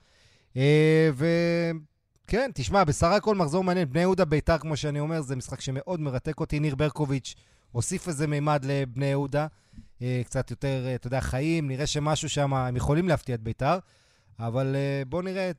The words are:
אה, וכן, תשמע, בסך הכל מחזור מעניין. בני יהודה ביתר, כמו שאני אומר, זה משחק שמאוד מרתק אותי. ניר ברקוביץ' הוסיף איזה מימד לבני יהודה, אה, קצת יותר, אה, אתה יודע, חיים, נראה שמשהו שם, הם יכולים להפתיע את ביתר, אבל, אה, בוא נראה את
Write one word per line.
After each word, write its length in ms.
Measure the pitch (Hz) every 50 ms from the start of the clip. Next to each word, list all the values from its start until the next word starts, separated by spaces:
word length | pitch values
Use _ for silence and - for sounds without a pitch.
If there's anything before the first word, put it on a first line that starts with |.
| _ _ _ _ _ _ _ _ _ _ -
אה, 540 | 127 135 143 151 151 156 156 156 160 160 160 139 123 151 165 170 170 170 170 170 170 170 165 165 160 151 - _ _ _ _ _ _ _
וכן, 240 | - 185 220 269 262 180
תשמע, 300 | - 123 - 180 202 185
בסך 220 | 147 139 - 165
הכל 280 | 170 196 208 - 214 220
מחזור 300 | 190 170 143 147 185 185
מעניין. 260 | 180 175 185 175 131
בני 100 | 127 165
יהודה 240 | 175 185 190 180 185
ביתר, 340 | 151 156 147 - - 165 151
כמו 180 | 147 160 151
שאני 240 | 131 147 151 143 147
אומר, 200 | 151 156 165 160
זה 160 | 143 123 135
משחק 240 | 131 - - - -
שמאוד 400 | - 135 127 135 - 175 185 160
מרתק 400 | 151 143 127 127 - 156 147 -
אותי. 200 | 160 - 156 147
ניר 140 | 151 156 135
ברקוביץ' 600 | 131 151 151 - - 151 131 139 135 - - - - _ _ _ _ _ _ -
הוסיף 360 | 123 - - 185 180 - 180
איזה 180 | 156 131 160
מימד 380 | 147 147 147 147 151 147 143 131
לבני 420 | 135 143 139 135 127 113 131 139
יהודה, 400 | 139 139 139 143 139 143 147 151 156 - _ _ _ - 107 113 - - - 123
אה, 200 | 127 127 123 117
קצת 260 | - - 135 120 -
יותר, 340 | 123 - - 139 110 107 120
אה, 80 | 131 127
אתה 120 | 117 -
יודע, 140 | 127 127 131
חיים, 480 | 127 - 127 127 147 160 165 165 151 135
נראה 180 | 131 127 151
שמשהו 420 | - - 151 147 151 156 - - 143
שם, 260 | - 143 143 139 139
הם 220 | 131 127 127 123
יכולים 320 | 123 120 - 143 160 180 180
להפתיע 260 | 151 135 - - 123
את 60 | 113 110
ביתר, 360 | 113 110 - 127 143 175 190 - _ _ _ _ _ _ _ _ _ _ -
אבל, 380 | 113 113 113 131 135 135 139 139
אה, 240 | 139 139 139 139 135 127
בוא 140 | 147 175 180
נראה 280 | 190 185 196 190 185
את 60 | 165